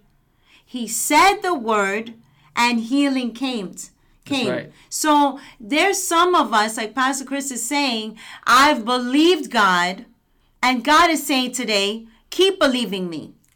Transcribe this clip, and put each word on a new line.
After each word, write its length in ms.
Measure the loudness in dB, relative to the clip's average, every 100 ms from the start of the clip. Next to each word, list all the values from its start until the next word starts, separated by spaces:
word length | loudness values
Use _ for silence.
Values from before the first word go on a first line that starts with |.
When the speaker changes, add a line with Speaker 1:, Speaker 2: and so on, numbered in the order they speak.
| _ _ _ _ _ _
Speaker 1:
he 220 | _ -10 -6
said 520 | -6 0 4 4 2
the 120 | -2
word, 600 | -2 0 0 0 -4 -8 -16 _ _ _
and 240 | -2 0 0
healing 540 | -2 0 0 0 -4
came. 400 | -6 -6 -6 -8
Speaker 2:
That's 180 | -12 -20 _ _ _
Speaker 1:
Came. 240 | -8 -4 -2
Speaker 2:
right. 240 | -4 -8 -18 -12
Speaker 1:
So 520 | -4 2 4 2 -2 -14 -18
there's 420 | -4 0 0 0
some 340 | 0 2 4 2
of 160 | 2
us, 240 | 0 0 -4
like 180 | -6
Pastor 300 | -2 -2 -2
Chris 260 | -6 -8 -6
is 120 | -8
saying, 540 | -4 -2 -2 -4 -8 -12 -20 -6 2
"I've 380 | 4 4 2
believed 680 | -2 -2 0 4 4 2 0
God, 540 | 2 2 2 0 -4 -14 _ _ _ _ _
and 220 | -2 0
God 260 | 4 4 4
is 160 | 2 -2
saying 260 | -2 -2
today, 540 | -4 -2 0 -2 -4 -12 _ -6
'Keep 300 | 2 2 2
believing 480 | 0 0 -2 -4 -6
me.'" 220 | -8 -12 -18 _